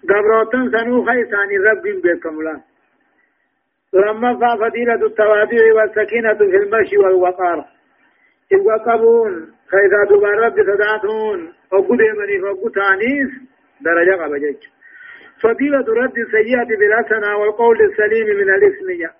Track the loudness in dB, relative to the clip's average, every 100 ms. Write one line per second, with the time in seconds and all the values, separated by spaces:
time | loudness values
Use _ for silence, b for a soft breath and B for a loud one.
0 | 0 0 4 2 2 -2 -2 -2 0 -2
1 | 0 -2 -2 -4 -2 0 0 0 -4 -4
2 | -4 -4 -6 -10 -10 -10 _ _ _ _
3 | _ _ _ _ _ _ _ _ _ 0
4 | 0 0 -4 0 -2 0 -4 -2 -2 0
5 | -2 0 2 2 2 4 4 4 2 -2
6 | -2 -2 -2 2 2 2 0 -2 0 2
7 | 4 4 0 0 -4 -4 -8 _ _ _
8 | _ _ _ _ _ 2 2 0 0 2
9 | 4 4 2 -6 -12 _ _ 2 2 2
10 | 4 4 4 0 0 0 0 0 -2 -2
11 | -4 -4 -6 -8 -10 _ _ -2 2 2
12 | 2 0 -6 -4 -6 -6 -6 -4 -2 0
13 | 0 -2 -4 -8 -20 _ _ _ -2 0
14 | 2 0 -4 -6 -6 -8 -16 _ B B
15 | B B B B -2 0 0 -2 0 -2
16 | -2 -4 -4 -2 0 0 -2 0 2 0
17 | 0 -4 -2 -2 -4 0 2 4 2 2
18 | 0 0 -2 -2 0 2 2 0 -10 -8
19 | -10